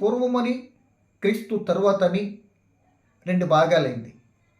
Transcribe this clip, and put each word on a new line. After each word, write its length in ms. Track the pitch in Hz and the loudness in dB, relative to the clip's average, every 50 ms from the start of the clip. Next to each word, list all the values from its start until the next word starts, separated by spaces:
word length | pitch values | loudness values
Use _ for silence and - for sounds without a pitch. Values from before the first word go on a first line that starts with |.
పూర్వమని, 520 | 196 214 240 247 254 247 247 247 233 247 247 254 - - _ _ _ _ _ _ _ _ _ _ - | -2 0 0 0 -2 0 0 0 0 -2 -4 -4 -8 -16 _ _ _ _ _ _ _ _ _ _ -2
క్రీస్తు 320 | 202 220 - - - 226 190 - - | -2 -2 -2 -4 -6 -6 -4 -2 -2
తరువాత 320 | 175 190 196 202 190 - - 147 | -2 2 2 2 2 4 2 0
అని 140 | 175 202 208 202 - - - _ _ _ _ _ _ _ _ _ _ _ _ _ _ _ _ | 0 -2 -4 -6 -10 -14 -20 _ _ _ _ _ _ _ _ _ _ _ _ _ _ _ _
రెండు 200 | 175 185 180 175 156 160 | -2 -2 -2 2 2 4
భాగాలైంది. 560 | 160 165 165 175 160 143 127 120 113 113 - - - _ _ _ _ _ _ _ | 4 4 4 4 2 2 0 -4 -8 -12 -14 -20 -20 _ _ _ _ _ _ _